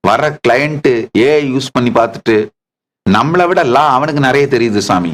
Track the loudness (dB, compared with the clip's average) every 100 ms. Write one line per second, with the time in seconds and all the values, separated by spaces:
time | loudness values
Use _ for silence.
0 | 2 0 0 -2 0 0 0 -2 0 -2
1 | -2 0 2 2 0 -4 -4 -2 0 0
2 | -2 -4 -2 0 0 _ _ _ _ _
3 | -2 0 2 0 0 0 2 2 2 0
4 | -2 0 0 2 0 0 0 -2 0 -2
5 | -2